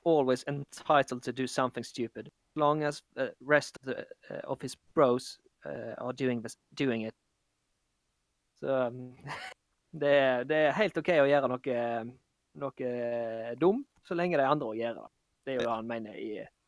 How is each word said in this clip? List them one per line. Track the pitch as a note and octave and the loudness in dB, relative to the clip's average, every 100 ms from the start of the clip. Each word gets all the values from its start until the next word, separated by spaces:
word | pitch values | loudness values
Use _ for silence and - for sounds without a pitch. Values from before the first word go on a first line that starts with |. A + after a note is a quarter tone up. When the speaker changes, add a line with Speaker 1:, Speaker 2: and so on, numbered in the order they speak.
Speaker 1:
always | E3+ D#3 C3 B2+ - | 2 4 4 2 -2
entitled | C#3+ C#3 - - D3+ C3+ B2+ | -8 -8 -6 2 4 4 -2
to | B2+ | -6
do | A#2+ B2+ | -4 -4
something | - B2+ B2 | 0 0 -2
stupid, | A#2 - A2+ - - | -10 -6 -6 -8 -16
as | - _ - | -18 _ 0
long | D3 D3+ | 2 2
as | D3 D3 - | 0 -4 -8
the | - B2+ - | -6 -6 -4
rest | B2+ D3 - - | 2 2 2 -8
of | |
the, | C3 - - - - | -8 -8 -8 -14 -14
eh, | - | -10
of | - C#3 | -8 -8
his | C3 - _ | -8 -12 _
bros, | - C3+ B2 - - _ _ | 4 4 4 -2 -16 _ _
eh, | - C#3 A2+ - | -12 -10 -10 -8
are | B2 | -8
doing | B2+ C3 A#2+ | -2 -2 -2
this, | A#2 - _ | -6 -14 _
doing | - C#3 A#2 | -4 -2 0
it. | A2 - _ _ _ _ _ _ _ _ _ _ _ _ _ _ | -4 -10 _ _ _ _ _ _ _ _ _ _ _ _ _ _
Så, | C#3+ C3 B2 | -4 -2 -2
um, | B2+ B2+ B2+ C#3 C#3+ - | -4 -14 -16 -14 -12 -14
<laughs> | - _ _ _ | -18 _ _ _
det | D#3+ C#3+ | -2 4
er, | C#3+ C3+ B2+ | 6 6 2
det | B2+ D#3 | 2 2
er | D3+ | 4
helt | C#3 G#3 - | 4 0 0
OK | D#3 | 2
å | E3 C#3 | 6 6
gjøre | C#3+ C3 | 6 4
noe, | B2+ C#3 A#2+ A#2+ A#2 A2+ B2+ _ _ _ | 0 -2 -2 0 -2 -6 -12 _ _ _
noe | D3+ C#3 - B2+ B2 A#2+ A#2+ A#2 A2+ A2+ A#2+ | -10 -10 -6 -6 -4 -4 -4 -4 -6 -8 2
dumt, | E3 A3+ C#4 _ | 2 2 -2 _
så | - E3+ | -8 -2
lenge | F3+ D#3+ | 0 4
de | C3+ | 4
andre | D3 B2 | 4 0
også | A2 | -4
gjør | A#2 | -4
det. | A2+ - _ _ _ - | -6 -12 _ _ _ -6
Det | |
er | C3 | -2
jo | |
Speaker 2:
Ja. | A#2 | 0
Speaker 1:
det | A2+ | -2
han | A2+ | -4
mener | A#2 G#2+ G#2 | -6 -8 -10
i, | A2 G#2 - _ | -8 -8 -12 _